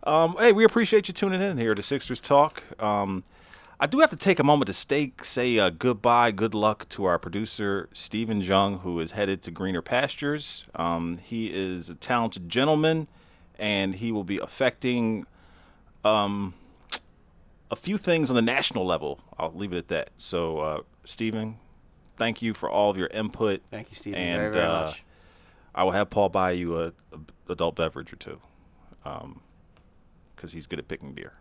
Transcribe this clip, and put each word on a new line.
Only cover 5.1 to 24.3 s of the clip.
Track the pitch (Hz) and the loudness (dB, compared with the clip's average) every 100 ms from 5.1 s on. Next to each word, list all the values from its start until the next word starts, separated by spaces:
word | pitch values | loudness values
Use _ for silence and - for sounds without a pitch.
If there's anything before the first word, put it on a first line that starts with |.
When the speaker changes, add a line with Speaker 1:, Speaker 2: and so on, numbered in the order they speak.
| - | -6
Speaker 1:
say, | - - 123 117 | -6 0 2 4
uh, | 95 | 2
goodbye, | 82 123 113 120 120 120 | 2 0 2 4 6 4
good | 98 110 | 2 -2
luck | 107 107 107 - | 2 2 0 -8
to | - 95 | -4 0
our | 85 | 0
producer, | - 90 107 - 101 98 - | -2 -6 -6 -4 -2 -2 -6
Stephen | - - 107 113 107 | -12 -8 -4 -2 -2
Jung, | 92 95 98 98 | 2 4 4 0
who | 90 87 | -6 -4
is | 82 | -4
headed | - 101 95 | -4 -2 -2
to | - | -6
greener | 82 95 90 | -8 -4 -4
pastures. | - 123 139 - 143 151 143 - - | -2 -2 -2 -4 -4 -4 -6 -12 -14
Um, | - 85 85 85 87 | -6 -4 -2 -4 -8
he | - 117 110 | -8 -6 -6
is | 92 95 92 82 | -4 -4 -6 -10
a | |
talented | 85 - 123 113 101 87 | -12 -2 0 0 -4 -4
gentleman, | 113 143 151 156 160 151 - - _ - _ | 0 4 4 4 0 -4 -16 -20 _ -20 _
and | 104 101 95 95 | -2 0 -2 -2
he | 117 | -4
will | 110 | -4
be | 92 98 | -2 -4
affecting, | - - 131 - 127 123 113 110 - _ - - - _ - _ | -6 0 0 0 -2 0 0 -2 -6 _ -20 -20 -20 _ -20 _
um, | 104 107 101 101 98 90 - - - - _ _ _ _ - _ - | 2 2 2 -2 -6 -10 -20 -20 -8 -8 _ _ _ _ -20 _ -10
a | - | -8
few | - 202 | -4 -4
things | - 165 143 | 0 2 4
on | 123 | 2
the | |
national | 113 131 127 113 92 | 2 2 -2 -2 0
level. | 82 76 71 - - | -2 -2 -8 -14 -8
I'll | 80 | -8
leave | 80 101 | -6 -6
it | 87 | -6
at | 82 | -4
that. | 80 - _ | -4 -4 _
So, | - 90 82 78 | -6 -2 -2 -2
uh, | 78 76 - _ | -4 -4 -8 _
Stephen, | - - 110 110 110 110 - - _ _ _ - | -18 -6 -4 -2 -6 -10 -20 -20 _ _ _ -4
thank | 113 113 | -2 -2
you | 117 | -4
for | 104 - | -4 -2
all | 95 104 | 2 2
of | 95 | 2
your | 87 | -2
input. | 107 107 - 110 98 - | -4 -6 -2 0 0 -6
Speaker 2:
Thank | 110 - | -14 -14
you, | - | -14
Stephen, | - 95 | -10 -6
Speaker 1:
And, | 90 | -2